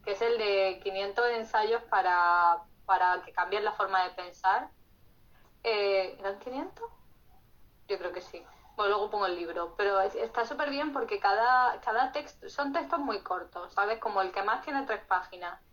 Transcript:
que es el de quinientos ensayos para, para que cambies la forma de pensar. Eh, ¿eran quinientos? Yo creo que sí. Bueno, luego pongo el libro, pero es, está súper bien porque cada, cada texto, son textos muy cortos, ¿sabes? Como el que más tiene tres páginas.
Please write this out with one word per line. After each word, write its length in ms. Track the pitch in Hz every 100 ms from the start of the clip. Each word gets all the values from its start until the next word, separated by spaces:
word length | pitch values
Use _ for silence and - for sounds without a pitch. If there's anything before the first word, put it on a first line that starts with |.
| -
que 60 |
es 100 | -
el 160 | 233 233
de 420 | 208 196 190 180
quinientos 440 | 196 190 196 196 240
ensayos 520 | 233 220 220 214 330
para, 800 | - 202 185 175 175 175 175 170 - - -
para 360 | 185 180 -
que 100 | -
cambies 280 | - 180 208
la 100 | 214
forma 300 | - 190 190 180
de 60 |
pensar. 580 | 185 180 - 190 220 294 - - - - - - - - -
Eh, 520 | 233 214 202 196 185 -
¿eran 200 | 196 202
quinientos? 460 | 247 262 349 - 466 - - - - - - - - _ -
Yo 80 | 196
creo 160 | 180
que 80 | 175
sí. 240 | - 170 - - - -
Bueno, 160 | 202 208
luego 160 | 208
pongo 140 | 208 190
el 80 | 175
libro, 400 | 170 175 170 -
pero 240 | 202 196
es, 140 | 196 220
está 300 | 226 - 226
súper 240 | 285 294
bien 220 | 277 302
porque 260 | 269 226 202
cada, 600 | 202 202 240 254 254 -
cada 300 | - 220 262
texto, 380 | 294 285 - -
son 240 | - 285
textos 260 | 311 - 330
muy 220 | 277 208
cortos, 500 | - 180 170 175 175
¿sabes? 260 | - 208 226
Como 220 | 226 196
el 100 | 185
que 100 | 196
más 220 | 202 247
tiene 200 | 302 277 247
tres 160 | 208 -
páginas. 560 | 208 - 180 175 175 -